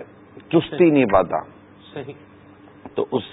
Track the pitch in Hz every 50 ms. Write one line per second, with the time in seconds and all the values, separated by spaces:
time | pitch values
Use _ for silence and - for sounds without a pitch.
0 | - - - - - - - - - - - 170 - - 151 143 180 165 147 139
1 | 127 101 98 95 90 82 82 78 - - - - - - - - - - - 147
2 | 127 143 143 - - - - - - - - - - - - - - - - -
3 | 101 - - 104 - -